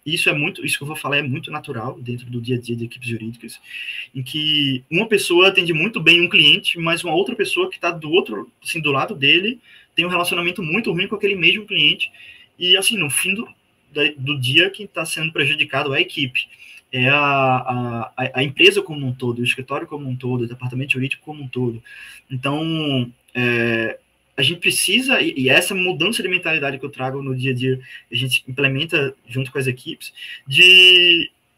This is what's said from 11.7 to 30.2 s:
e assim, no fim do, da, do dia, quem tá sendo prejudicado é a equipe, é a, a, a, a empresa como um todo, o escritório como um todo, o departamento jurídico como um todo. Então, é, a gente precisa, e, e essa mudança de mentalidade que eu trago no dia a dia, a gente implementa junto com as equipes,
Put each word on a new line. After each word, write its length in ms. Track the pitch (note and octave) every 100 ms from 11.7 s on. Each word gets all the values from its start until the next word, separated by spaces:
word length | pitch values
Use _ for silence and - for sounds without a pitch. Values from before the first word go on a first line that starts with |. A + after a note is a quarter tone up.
| F#3+ D3+ F#3+ - - - - _ -
e 200 | F3+ F3+
assim, 180 | F#3+ A3
no 140 | D3+
fim 240 | B2+ F3+
do, 120 | G3 - - _ _ _
da, 120 | D3 D3 D3
do 240 | C3 D3
dia, 300 | B2+ D3 F#3
quem 160 | G3 G3+
tá 180 | -
sendo 260 | D#3+ - D#3+
prejudicado 600 | D#3+ C#3 D3+ - C3+ D3
é 40 | C3+
a 20 |
equipe, 480 | C3 - C3+ - - - - - _
é 200 | C3 B2+
a, 60 | C#3+
a, 960 | C#3+ C#3 C3 B2+ B2 B2 A#2+ A#2 A2+ -
a, 140 | B2+ B2+
a 20 |
empresa 380 | C#3+ - F3+ G3+
como 260 | F#3+ D3+ C3+
um 60 |
todo, 280 | B2+ B2+ A#2
o 40 |
escritório 420 | A#2+ - B2+ C#3 E3+
como 220 | D3 C#3
um 80 | B2+
todo, 280 | B2+ B2
o 40 | A#2
departamento 460 | B2 B2 B2+ C#3
jurídico 280 | C3 C3 -
como 200 | - D3+
um 60 | C3+
todo. 340 | B2 B2 A#2 - - - - -
Então, 800 | C3 C#3 D3 D#3+ D#3+ D3+ C3+ B2 - _
é, 640 | B2 B2 A#2+ A#2 A#2 A2 - _ _ _ -
a 60 |
gente 180 | C#3 E3+
precisa, 600 | D3 - - G#3 C4 A3+
e, 140 | E3 -
e 120 | B2+
essa 240 | D3 F3
mudança 480 | F#3+ F3+ D#3 F3 A3+
de 60 | F#3
mentalidade 500 | F#3 F3 D#3+ C#3 C3+
que 60 |
eu 60 | C#3
trago 320 | B2+ C3 C#3
no 140 | C#3 C3
dia 140 | C3
a 40 |
dia, 260 | B2 C3 C3 - - -
a 40 |
gente 280 | A#2 B2+ - -
implementa 680 | B2+ C#3 C3+ D#3+ E3 C#3 - -
junto 240 | A#2+ C3
com 60 | C#3+
as 80 | C3
equipes, 480 | B2+ - - - -